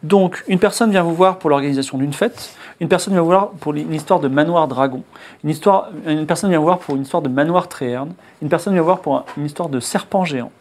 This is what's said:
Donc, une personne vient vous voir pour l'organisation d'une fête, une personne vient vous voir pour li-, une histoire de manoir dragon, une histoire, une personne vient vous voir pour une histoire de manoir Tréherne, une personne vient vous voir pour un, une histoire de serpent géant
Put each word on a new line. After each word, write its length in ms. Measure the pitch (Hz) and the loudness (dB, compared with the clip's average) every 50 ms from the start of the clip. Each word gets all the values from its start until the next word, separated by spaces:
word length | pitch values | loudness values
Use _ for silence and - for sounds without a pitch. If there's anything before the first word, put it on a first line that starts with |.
| - | 0
Donc, 400 | 151 196 202 190 175 180 - - | 4 4 4 4 2 -2 -6 -4
une 100 | - 196 180 | -2 0 2
personne 300 | 220 202 - - 240 226 | 2 0 2 2 2 4
vient 120 | 202 190 170 | 4 2 2
vous 100 | 170 165 | 2 2
voir 240 | 170 185 190 180 | 4 4 4 4
pour 120 | 185 - 160 | 2 0 2
l'organisation 480 | 143 139 139 143 139 135 135 135 - | 2 2 2 0 0 -2 -2 -4 -4
d'une 160 | 131 135 147 147 | -4 -4 -4 -2
fête, 360 | - 196 240 - - - - - - - - - _ | -2 -2 -2 -2 -8 -18 -18 -18 -20 -20 -20 -10 _
une 80 | 170 | 0
personne 260 | 147 190 175 180 202 196 | 0 0 0 0 0 0
vient 80 | 180 | 2
vous 60 | 165 | 4
voir 220 | 165 180 190 196 202 | 4 4 4 2 0
pour 240 | 202 165 - 147 147 | -6 -8 -6 -4 -4
li-, 80 | 147 151 | -4 -4
une 100 | 160 160 | -4 -6
histoire 260 | 156 147 - 190 175 | -6 0 0 0 2
de 80 | 147 | 2
manoir 400 | 135 135 143 151 165 175 170 156 | 2 2 2 2 2 2 2 2
dragon, 360 | 143 127 123 135 135 127 131 117 _ - - - - - _ - | 2 2 0 0 0 0 -6 -12 _ -20 -20 -20 -20 -20 _ -4
une 60 | 147 | -4
histoire, 400 | 156 151 - 202 196 190 - - 185 151 - | -4 0 4 4 4 4 2 -2 -12 -10 -4
une 180 | 160 151 156 156 | -2 -2 -2 0
personne 240 | 151 175 156 - 196 | -2 -2 0 2 2
vient 100 | 180 156 | 2 4
vous 60 | 151 | 4
voir 140 | 165 180 180 | 4 2 0
pour 160 | - - 143 | -2 -4 -4
une 60 | 135 135 | -4 -4
histoire 180 | 131 - 175 | -2 -4 -2
de 80 | 151 135 | -2 0
manoir 380 | 127 135 147 160 175 180 180 | 0 0 0 2 2 0 0
Tréherne, 460 | - - - 139 123 120 123 135 156 180 - - - - _ | -2 -8 -6 -6 -4 -4 -4 -6 -8 -12 -16 -20 -20 -16 _
une 80 | 160 147 | -4 -2
personne 240 | 175 160 - 208 196 | -2 -2 0 0 2
vient 80 | 180 | 2
vous 60 | 160 | 4
voir 120 | 165 185 180 | 2 2 0
pour 160 | - 151 135 | 0 -2 -2
un, 80 | 135 - - - | -2 -2 -6 -8
une 80 | 147 147 | -6 -6
histoire 240 | 147 147 - 175 165 | -6 -4 -6 -6 -4
de 100 | 139 127 | -4 -4
serpent 440 | - - - 196 - - - 196 185 | -6 -2 -4 -4 -4 -2 -2 -2 -2
géant 260 | 160 143 127 120 - _ _ | 0 -4 -6 -6 -8 _ _